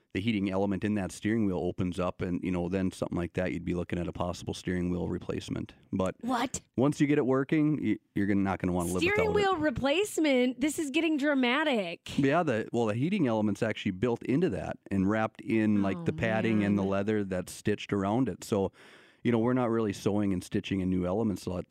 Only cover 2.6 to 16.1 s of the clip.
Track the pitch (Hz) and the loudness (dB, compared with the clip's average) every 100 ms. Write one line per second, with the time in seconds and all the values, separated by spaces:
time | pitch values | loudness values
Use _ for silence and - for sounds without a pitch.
2.6 | 87 95 92 - - 87 85 - 90 82 | -2 0 -2 -2 -4 -4 -2 -2 -2 -2
3.6 | 87 87 85 87 85 - 90 90 - 90 | -2 -4 -2 -4 -4 -4 -4 -4 -8 -6
4.6 | - 90 90 87 90 87 - 82 - 82 | -4 -2 0 -2 -2 -4 -6 -8 -6 -8
5.6 | - - _ 95 92 - 233 240 262 - | -8 -14 _ -2 -2 -4 -4 -2 -4 -6
6.6 | - - 143 151 143 147 123 131 139 156 | -6 0 2 2 2 2 2 0 2 2
7.6 | 151 151 107 - - - 98 98 98 90 | 2 0 0 -2 -4 -2 2 2 2 0
8.6 | 92 87 87 90 370 427 440 415 392 339 | 0 0 0 0 0 2 2 2 2 0
9.6 | 302 233 269 330 415 370 302 254 254 247 | -2 0 0 0 0 0 2 4 2 0
10.6 | 302 339 285 294 320 302 294 269 240 269 | -2 -2 -2 0 0 2 2 2 2 2
11.6 | 311 233 175 175 - - 135 165 156 110 | 2 0 -2 -8 -6 0 4 4 2 0
12.6 | - 117 113 113 156 202 127 110 107 98 | 0 0 0 0 0 2 2 2 2 0
13.6 | 110 - 104 92 120 117 - 139 180 87 | -2 -2 -4 0 0 0 0 2 2 -2
14.6 | 80 - - 98 95 110 110 - - 110 | -6 -10 -2 2 4 2 0 -4 0 2
15.6 | 107 101 98 90 - | 4 4 2 0 -2